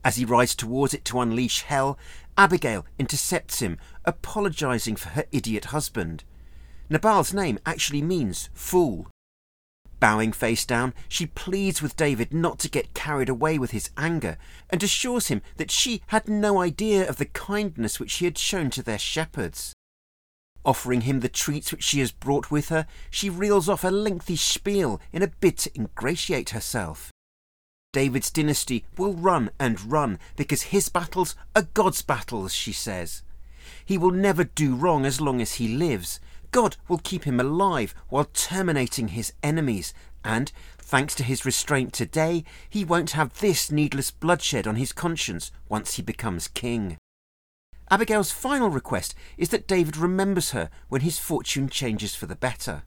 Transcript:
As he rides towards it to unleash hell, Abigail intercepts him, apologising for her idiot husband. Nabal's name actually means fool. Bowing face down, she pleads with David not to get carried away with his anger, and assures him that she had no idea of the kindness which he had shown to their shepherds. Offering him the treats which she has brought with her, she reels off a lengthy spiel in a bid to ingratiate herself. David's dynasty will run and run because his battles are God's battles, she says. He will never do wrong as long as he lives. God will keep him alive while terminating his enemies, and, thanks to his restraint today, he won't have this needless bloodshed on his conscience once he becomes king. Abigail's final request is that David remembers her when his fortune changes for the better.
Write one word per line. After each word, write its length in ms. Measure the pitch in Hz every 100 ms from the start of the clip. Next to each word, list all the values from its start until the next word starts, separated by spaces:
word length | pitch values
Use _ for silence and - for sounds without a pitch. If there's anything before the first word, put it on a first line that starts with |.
As 140 | - 101
he 80 | 120
rides 280 | 120 123
towards 400 | - 110 127 139
it 120 | 139 -
to 160 | 123
unleash 400 | 120 113 123 -
hell, 360 | - 143 135 139 - - - -
Abigail 480 | 196 175 135 104 - -
intercepts 640 | 131 147 - 175 - -
him, 180 | 107 85 - -
apologising 920 | - - - 214 202 156 143 120 117 107
for 120 | 82
her 140 | 110 -
idiot 340 | 139 110 107 -
husband. 600 | 147 143 - 82 80 - - - - - - -
Nabal's 440 | 156 214 202 151
name 240 | 196 180 104 -
actually 360 | 165 - 143
means 480 | 156 180 113 87 -
fool. 540 | - - 180 160 87 - - _ _ _ _ _ _ - -
Bowing 320 | 110 107 110
face 340 | 107 113 113 -
down, 280 | 120 127 - -
she 160 | - 160
pleads 560 | - - 190 196 175
with 160 | 151 -
David 360 | 151 123 117
not 240 | 156 165 110
to 100 | -
get 240 | 143 -
carried 340 | - 147 147 127
away 320 | 127 151 160
with 120 | 127
his 180 | 107 - -
anger, 400 | 151 170 98 82 - - -
and 120 | 180
assures 460 | 196 - 254 240 -
him 140 | 110 - -
that 140 | 160
she 300 | - 262 220 -
had 220 | 214 214
no 320 | 214 208 202
idea 460 | 180 - 220 202 185
of 100 | -
the 80 | 147
kindness 760 | - - 208 208 156 110 -
which 160 | 110 -
he 100 | 175
had 120 | 160
shown 320 | - 196 143
to 120 | 123
their 160 | 120 107
shepherds. 760 | - 156 160 - 90 - - - _ _ _ _ _ _ _ -
Offering 380 | - 127 123 123
him 180 | 117 135
the 80 | 120
treats 460 | - - 151 -
which 100 | 160
she 160 | - 143
has 140 | 127
brought 360 | - 127 143 -
with 200 | 147 147
her, 160 | 160 156 - -
she 200 | - 196
reels 380 | 175 202 202 165
off 160 | 190
a 60 | 185
lengthy 480 | 196 214 180 - 170
spiel 640 | - - - 202 156 98 -
in 100 | 165
a 60 | 190
bid 300 | - 185 -
to 140 | - -
ingratiate 760 | 107 - 120 165 - 147 -
herself. 600 | 107 - 120 87 78 - - _ _ _ _ _ _ _
David's 380 | 139 135 127 -
dynasty 560 | - 151 143 - 117 - -
will 160 | 196
run 360 | 175 180 170 107 -
and 320 | 135 107 104
run 280 | 151 139 90 - -
because 280 | 143 143
his 260 | - 196 -
battles 460 | 180 170 185 175 - - 220
are 120 | 165
God's 300 | - 190 -
battles, 500 | - 127 - 113 95
she 180 | - -
says. 520 | 98 - 92 87 - - - - - - -
He 140 | - 190
will 140 | 180
never 320 | 180 196 175
do 320 | 160 - 151 123
wrong 300 | 175 151 135
as 140 | 131
long 220 | 151 123
as 140 | 110 -
he 200 | 117 120
lives. 440 | 170 110 90 - - - -
God 260 | 247 226 - -
will 120 | 170
keep 240 | - 185
him 160 | 147 127
alive 560 | 131 160 196 156 101 - -
while 160 | 131 147
terminating 840 | - - 185 185 147 123 - 113
his 240 | 92 107 -
enemies, 520 | 147 160 147 104 85 - - -
and, 280 | 107 113 143 - - -
thanks 380 | - 135 143 -
to 80 |
his 220 | 123 131 135
restraint 480 | - - 143 123
today, 500 | - 120 160 160 170 156 - -
he 140 | 208
won't 280 | 175 170 170
have 280 | 151 143 -
this 320 | 208 170 -
needless 400 | 151 151 135 -
bloodshed 560 | - 165 175 - 123 107
on 80 | 110
his 160 | 131
conscience 600 | - 170 165 - 85 - - -
once 280 | 107 - -
he 60 |
becomes 460 | 87 - 113 85 -
king. 500 | - 123 120 98 80 _ _ _ _ _ _ _ - -
Abigail's 400 | 202 226 214 196
final 380 | - 254 285 226
request 460 | 139 - 101 - - - -
is 140 | 170
that 180 | 233 -
David 300 | 185 160 151
remembers 540 | 175 185 196 185 -
her 180 | 113 80 - -
when 120 | 131
his 160 | 156 156
fortune 520 | - 156 - 139 135
changes 440 | - 131 107 104
for 140 | - 85
the 80 | 87
better. 480 | 127 - - 76